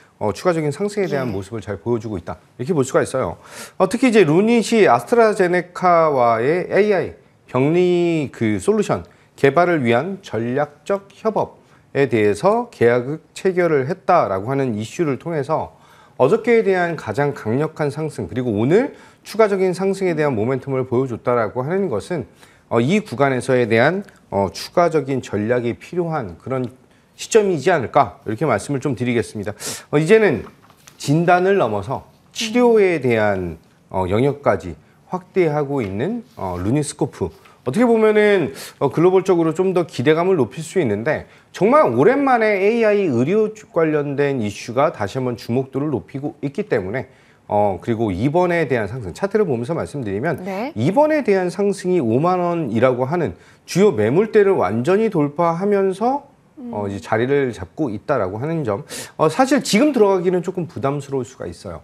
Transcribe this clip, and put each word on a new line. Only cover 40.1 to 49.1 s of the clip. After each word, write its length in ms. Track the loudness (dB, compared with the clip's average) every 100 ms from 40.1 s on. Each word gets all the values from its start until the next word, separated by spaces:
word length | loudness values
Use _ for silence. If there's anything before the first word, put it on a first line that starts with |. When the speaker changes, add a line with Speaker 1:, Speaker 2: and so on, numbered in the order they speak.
| 2 2 2
Speaker 1:
높일 280 | 0 -4
수 160 | -6 -2
있는데, 460 | 0 0 -2 -4 -6 -20 _
정말 340 | 0 4 4 4
오랜만에 800 | 4 4 4 2 2 2 2 2
에이아이 360 | 2 2 2
의료 500 | 2 0 2 0 0
관련된 880 | -4 -6 0 0 0 -2 0 0 0
이슈가 500 | -4 -6 -6 0 0
다시 280 | 0 -6 -4
한번 180 | -4 -6
주목도를 540 | -4 -4 -2 -4 -4
높이고 440 | -4 -6 -10 -10 -8
있기 220 | -8 -6
때문에, 460 | -2 -2 -2 -6 -8 _ _ _ -4
어, 300 | 0 0 -2
그리고 280 | -4 -2 -2
이번에 580 | -2 0 0 0 0 0
대한 200 | -2 -4
상승, 260 | -8 -12